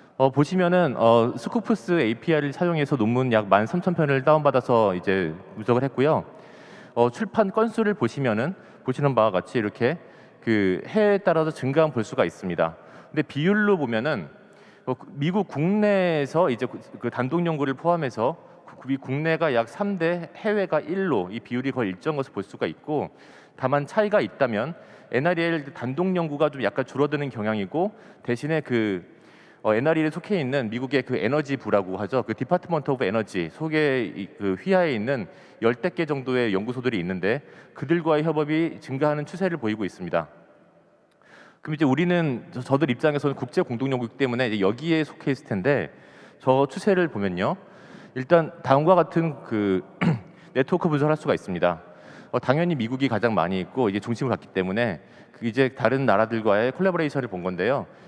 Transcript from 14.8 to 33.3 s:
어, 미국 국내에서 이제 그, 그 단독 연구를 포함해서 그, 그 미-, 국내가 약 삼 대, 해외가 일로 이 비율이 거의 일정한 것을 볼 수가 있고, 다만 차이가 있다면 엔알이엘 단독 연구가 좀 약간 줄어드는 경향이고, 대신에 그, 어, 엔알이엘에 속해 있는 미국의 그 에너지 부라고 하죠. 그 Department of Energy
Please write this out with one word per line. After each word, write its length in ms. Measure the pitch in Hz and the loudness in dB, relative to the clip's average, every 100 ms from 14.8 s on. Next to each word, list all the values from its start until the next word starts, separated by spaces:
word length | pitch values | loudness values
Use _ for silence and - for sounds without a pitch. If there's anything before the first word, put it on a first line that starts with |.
| - | -8
어, 80 | 123 - | -6 -8
미국 400 | 139 147 196 185 | -4 0 0 -2
국내에서 1000 | 135 165 208 208 196 180 160 139 156 175 | 0 0 2 4 4 2 0 0 2 2
이제 140 | 117 | 0
그, 160 | 123 110 - - | -4 -6 -16 -8
그 120 | 120 | -6
단독 340 | 123 127 165 | -2 -2 0
연구를 300 | 170 151 135 | 0 0 -2
포함해서 640 | 131 165 170 139 110 120 170 - - | -2 0 0 -2 -2 -2 -2 -10 -20
그, 120 | - - | -20 -14
그 100 | 127 | -6
미-, 80 | 135 | -6
국내가 560 | 131 139 160 160 160 | -4 -4 -2 0 2
약 140 | 120 117 | 2 0
삼 300 | - 202 190 | -2 -4 0
대, 320 | 165 175 165 - | -2 -2 -6 -6
해외가 440 | 220 208 185 156 | -2 -2 0 -2
일로 480 | - 190 190 117 90 | -2 -2 0 0 -2
이 100 | 113 | -6
비율이 320 | - 123 131 | -6 -4 -2
거의 180 | 127 104 | -2 -2
일정한 260 | 90 160 147 | -2 -4 -4
것을 160 | 131 | -4
볼 100 | 104 | -8
수가 240 | 95 - 95 | -10 -6 -6
있고, 440 | 78 - 147 98 - - - - - | -6 -6 -4 -4 -10 -20 -20 -20 -6
다만 300 | 127 143 143 | 0 0 0
차이가 340 | - 208 202 | 0 2 2
있다면 520 | 113 - 131 104 135 170 - - - | 0 0 0 0 -4 -6 -16 -20 -4
엔알이엘 600 | 117 160 175 170 165 139 | -2 0 0 0 -2 -6
단독 400 | - 120 139 185 180 | -8 -6 -2 0 0
연구가 320 | 165 143 151 | -2 0 -2
좀 140 | 139 | 0
약간 220 | 104 - 131 | -2 -2 -4
줄어드는 420 | 123 147 147 143 | -2 -2 -2 -4
경향이고, 600 | 117 107 107 95 151 196 - - - | -4 -4 -2 -2 -2 -4 -6 -20 -12
대신에 380 | - 120 147 160 | -6 -4 -2 -4
그, 540 | - 120 107 90 87 - - - - - | 0 0 0 -2 -6 -20 -20 -20 -20 -6
어, 120 | 110 | 0
엔알이엘에 360 | 107 147 160 156 | 2 2 2 0
속해 280 | 170 - 202 | -4 -4 -2
있는 320 | 127 139 110 | 0 -2 -2
미국의 320 | 117 127 135 | -4 -2 -2
그 140 | 127 123 | 0 -2
에너지 400 | 107 147 135 135 | 0 0 -2 -4
부라고 400 | - 104 92 95 | 0 0 0 -4
하죠. 260 | 101 131 | -2 -2
그 120 | 113 | -2
Department 540 | 113 - 180 - 165 139 | -4 -2 -2 0 -4 -2
of 140 | 127 | -2
Energy 440 | 101 110 104 | 0 0 -2